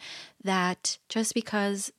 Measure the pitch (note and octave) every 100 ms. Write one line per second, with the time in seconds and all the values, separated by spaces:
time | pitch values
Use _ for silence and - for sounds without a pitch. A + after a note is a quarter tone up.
0 | - - - - F#3+ F#3 F3+ F3+ - -
1 | - A3+ A3 A#3+ A3+ G#3 G3+ G3 -